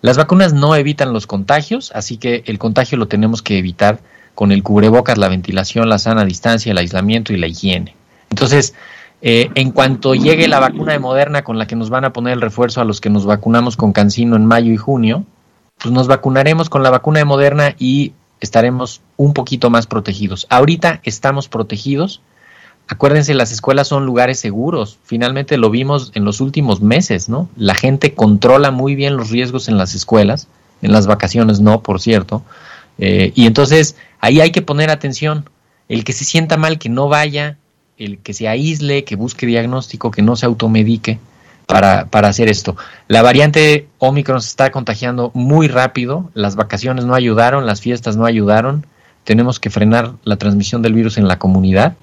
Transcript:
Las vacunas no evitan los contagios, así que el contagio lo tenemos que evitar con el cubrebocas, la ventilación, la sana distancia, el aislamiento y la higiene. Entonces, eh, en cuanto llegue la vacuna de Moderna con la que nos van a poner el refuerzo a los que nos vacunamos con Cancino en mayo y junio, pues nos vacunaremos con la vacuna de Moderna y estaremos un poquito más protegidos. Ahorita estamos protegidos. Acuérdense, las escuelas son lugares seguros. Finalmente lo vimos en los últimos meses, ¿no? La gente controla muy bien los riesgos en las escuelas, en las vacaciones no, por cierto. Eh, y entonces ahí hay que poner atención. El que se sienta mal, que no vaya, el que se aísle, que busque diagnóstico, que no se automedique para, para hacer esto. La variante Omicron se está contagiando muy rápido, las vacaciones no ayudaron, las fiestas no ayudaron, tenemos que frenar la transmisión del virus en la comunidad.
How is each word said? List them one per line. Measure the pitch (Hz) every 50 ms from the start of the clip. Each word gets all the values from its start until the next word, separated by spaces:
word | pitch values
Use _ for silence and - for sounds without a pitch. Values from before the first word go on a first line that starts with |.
Las | - 123 127 135
vacunas | 151 - 180 185 196 180 151
no | 143 143 147 156
evitan | 151 143 147 147 - 143 131 120
los | 110 101 -
contagios, | - 98 98 98 143 151 147 - 226 247 - - -
así | 113 107 - 123 110
que | 117 123 120 120 -
el | - 110 101
contagio | - 113 107 - 131 - - 123
lo | 113 101
tenemos | - 104 107 113 117 110
que | - - 107 95
evitar | 90 92 87 - 101 104 107 - _ _ _ _ _ _ _
con | - 104 101
el | 101 98 98
cubrebocas, | 101 104 104 104 110 110 123 120 - 120 104
la | 101 95
ventilación, | 92 92 90 - 92 95 95 - - 117 113 113
la | 110 101
sana | 104 117 113 110 104
distancia, | 95 87 - - 117 117 113 110 117
el | 101 92
aislamiento | 87 87 85 92 95 101 110 117 113 -
y | 110 92
la | 87 82
higiene. | 82 - - 98 90 87 90 90 _ _ _ _ _ _ _ _
Entonces, | 110 101 139 123 135 143 135 - - - - - - - - - _ _
eh, | - - 117 117 123 120 -
en | 135 135 131
cuanto | - - 135 131 135 - - 135 131
llegue | - - 151 160 156 165 160
la | 147 139
vacuna | 131 131 - - 156 156
de | 151 143
Moderna | 135 127 127 135 143 143 147 143 139
con | - 117 110
la | 110
que | 104 117 117
nos | 113 107
van | 120 131 131
a | 131
poner | - 120 120 123 123
el | 120
refuerzo | 117 110 104 - 123 120 117 127
a | 120
los | 110 101 -
que | - 113
nos | 104 104 98
vacunamos | 101 107 104 104 117 113 117 120 123 117 -
con | - 104 98
Cancino | - 104 104 101 - 120 117 117
en | 110 107
mayo | 113 113 117 117 117 113
y | 107
junio, | 107 - 139 127 113 110 117 160 202 _ _ _ _ _ _ _ _ _ _ _
pues | - 117 123
nos | 127 127 123
vacunaremos | 135 127 - 139 131 131 139 147 160 160 165 160
con | - 139 135
la | 131
vacuna | 131 127 - 151 156 156
de | 147
Moderna | 143 139 135 139 143 143 147 147 143 - -
y | 127 127 131 139 143 - - _ _ _ _ _
estaremos | - 104 - 113 113 120 127 127 127 120 - - _ _ _
un | - 143 143 143
poquito | 147 123 - 139 123 - 120
más | 117 117 113 -
protegidos. | - 113 98 - 98 101 104 95 95 92 - _
Ahorita | 127 127 131 143 170 170 - - - - _
estamos | - 107 - - 135 139 139 135 -
protegidos. | - 117 113 104 113 104 - 135 139 139 165 196 - - _ _ _ _ _ _ - - - - _ _ _ -
Acuérdense, | - - - 139 143 151 147 147 147
las | 135 123 117
escuelas | 117 110 - - 135 139 139 -
son | 147 139 139
lugares | 131 123 120 123 123 131 -
seguros. | - 117 98 107 120 151 175 147 107 104 - _ _
Finalmente | _ 117 117 120 123 131 139 139 139 151 135
lo | 113 110
vimos | 104 120 131 135 143 143 131 - -
en | 110 101
los | 101 101 -
últimos | 127 135 143 156 143 123 104 92
meses, | 104 104 117 151 190 - 113 90 92 -
¿no? | 113 135 180 175 -
La | - 110 98 95
gente | 90 - 127 135 139 - 147 -
controla | - 117 107 104 101 151 165 - 139 143 139
muy | 131 127 131 139 143
bien | 135 139 139 143
los | 131 117 110
riesgos | 113 120 127 123 123 127 - -
en | 110 101
las | 92 92 -
escuelas, | 98 - - 113 110 104 101 120 151 - _ _ _ _ _ _ _
en | - 101
las | 104 107 98 98
vacaciones | 104 101 - - - 117 117 110 107 101
no, | 104 107 107 110
por | 107 - 101 92
cierto. | - 113 113 104 92 95 104 107 - _ - - - - - - - _ _ -
Eh, | 98 95 95 95 95 - -
y | - 120
entonces | 113 110 127 143 131 151 160 156 156 - _ - _ _ _
ahí | - 117 131 151
hay | 156 170
que | 170 185
poner | 175 - 147 143 151 156
atención. | 156 147 147 143 127 - 151 151 151 151 147 - _ _ _ _ _ _ _ _
El | 117 113 110
que | 117 123
se | - 139
sienta | - - 165 165 156 160 156
mal, | 156 160 160 156
que | - 117
no | 117 127 139 143
vaya, | 147 147 151 151 143 147 147 151 147 _ _ _ _ _ _ _ _ _
el | 113 101 101 95
que | _ - 101
se | - 113 107
aísle, | 110 123 143 156 160 151 147 139 143 139 135
que | - 110
busque | 98 113 - - - -
diagnóstico, | 120 117 117 117 120 127 131 123 - - 113 - 120
que | 110 -
no | 104 110 120
se | 110 -
automedique | 123 120 113 120 113 110 110 110 110 117 110 113 - 110 110 - _ _ _ _ _ _ _ _
para, | _ - 101 101 98 98 98 -
para | - - 110 104 101
hacer | 101 - 117 110
esto. | 104 98 - - 90 - - - - - _ _
La | - 113
variante | 117 123 127 135 147 151 147 156 156 151 151 147 147 _ _ _
Omicron | - 131 139 147 139 - 131 127
se | 113 -
está | - - 135 135
contagiando | 131 139 123 - 110 107 127 123 123 123 120 120 117
muy | 123 123 131 147 160 160 147
rápido, | 127 123 127 127 - - 123 120 135 170 185 165 _
las | 107 104 101 98
vacaciones | 101 107 104 - 101 - 127 131 127 123
no | 123 127
ayudaron, | 127 123 120 110 107 117 120 131 139 135
las | 113 104 101
fiestas | - 117 123 117 117 120 107
no | 107 113
ayudaron, | 117 117 110 104 101 104 110 117 131 143 151 147 _ _ _ _ _ _ _ _
tenemos | - 110 110 120 123 123 -
que | - 101
frenar | - 101 104 104 113 120 117 113 117 - _
la | - 101 98
transmisión | - 104 101 101 101 - - 120
del | 113 113 110
virus | 113 113 110 107 -
en | 101 95
la | 92 87
comunidad. | - 95 95 95 95 95 92 95 113 165 170 _